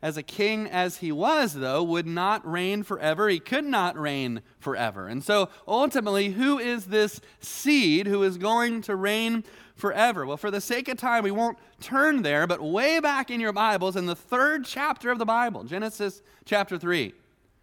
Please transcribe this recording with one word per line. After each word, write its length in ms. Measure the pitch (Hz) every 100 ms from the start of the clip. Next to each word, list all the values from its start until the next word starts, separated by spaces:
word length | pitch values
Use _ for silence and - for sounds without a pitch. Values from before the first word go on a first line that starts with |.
as 140 | 160 156
a 60 |
king 440 | - - 208 220 214
as 300 | 180 180 -
he 140 | 170
was, 420 | 151 220 311 233
though, 280 | 147 131 143
would 240 | 170 170 165
not 440 | 170 190 214 160
reign 340 | 175 185 208
forever. 460 | 208 196 156 160 214
He 100 | 185
could 240 | - 269
not 340 | 294 233 180 156
reign 440 | 151 139 127 113 - _
forever. 480 | 135 117 117 98 95
And 160 | 127
so, 260 | - 208 185 - -
ultimately, 640 | 220 285 269 208 196 202
who 280 | 190 269 277
is 260 | 240 240 185
this 360 | 214 208 - - -
seed 680 | - - 269 294 185 156 202
who 160 | 202
is 160 | 196 180
going 440 | 202 233 240 226
to 160 | 214 190
reign 480 | 196 220 226 226 - - - -
forever? 500 | 202 196 240 185 135
Well, 100 | 147
for 160 | 208
the 80 | 196
sake 300 | - 247 262
of 80 | 254
time, 260 | 247 233
we 80 | 202
won't 260 | 202 233 - - _
turn 420 | - 269 311 285
there, 240 | 160 147 170
but 160 | 175
way 380 | 156 190 277 330
back 320 | 302 277 269
in 80 | 240
your 140 | 220
Bibles, 420 | 202 220 196 190 185
in 100 | 180
the 100 | 175
third 500 | - 254 285 311 247
chapter 440 | 254 294 - 240
of 100 | 240
the 60 | 220
Bible, 380 | 226 240 147
Genesis 580 | 117 180 214 214 202 185 - _
chapter 340 | - 208 196 180
three, 360 | 170 175 104 - _ _ _ _